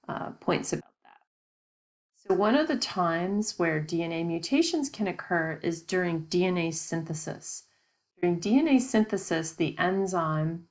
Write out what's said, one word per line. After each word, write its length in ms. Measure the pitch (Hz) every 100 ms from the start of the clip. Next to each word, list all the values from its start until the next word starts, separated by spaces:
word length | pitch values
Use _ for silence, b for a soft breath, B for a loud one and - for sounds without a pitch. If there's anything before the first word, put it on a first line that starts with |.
| -
uh, 220 | - - -
points 320 | - 165 -
about 220 | 269 - _
that. 180 | - _ _ _ _ _ _ _ _ _ _ _ -
So 80 | 185
one 200 | 208 277
of 120 | 311
the 100 | 262
times 800 | - 190 175 165 180 202 214 -
where 220 | 170 156
D 240 | 156 170
N 80 | 165
A 120 | 165
mutations 640 | 170 165 160 277 330 330 277
can 200 | - 196
occur 520 | 175 - 175 160 151
is 180 | 175 165
during 440 | - 185 180 165 160
D 200 | 180 185
N 140 | 180
A 100 | 165
synthesis. 920 | 165 - 165 160 156 - - - - _ _ _ _ _ _
During 160 | 175 175
D 220 | 202 254
N 80 | 320
A 100 | 262
synthesis, 760 | - 214 214 196 - 160 160
the 220 | - 160 160
enzyme 880 | 175 196 190 180 160 156 160 165 170